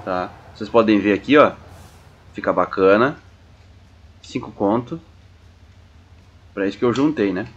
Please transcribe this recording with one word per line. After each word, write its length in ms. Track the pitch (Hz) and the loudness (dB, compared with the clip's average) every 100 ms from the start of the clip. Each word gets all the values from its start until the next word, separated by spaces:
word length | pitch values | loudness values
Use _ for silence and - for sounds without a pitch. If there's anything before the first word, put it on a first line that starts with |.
Tá? 240 | - 90 92 - - | -8 -8 -8 -14 -20
Vocês 160 | - 107 | -16 2
podem 300 | - 107 104 | 2 4 2
ver 140 | 98 | 2
aqui, 260 | 98 - 147 | -2 2 4
ó. 140 | 110 - - - - - - - - | 4 0 -20 -20 -20 -20 -20 -20 -20
Fica 200 | - 101 | -8 -4
bacana. 640 | 90 90 - 95 104 131 160 - - - - - - - - - - | -2 -2 0 2 4 2 -4 -20 -20 -20 -20 -20 -20 -20 -20 -20 -20
Cinco 300 | - 131 113 | -12 -12 -12
conto. 500 | - 101 113 123 165 - - - _ - _ - - - - _ - - - - | -6 -2 -2 -4 -16 -16 -20 -20 _ -20 _ -20 -20 -20 -20 _ -20 -20 -20 -18
Pra 140 | - 98 | -6 -6
isso 100 | - | -2
que 80 | |
eu 80 | 123 | -2
juntei, 400 | 117 147 147 101 | 0 -2 0 -4
né? 140 | 92 117 | -4 -10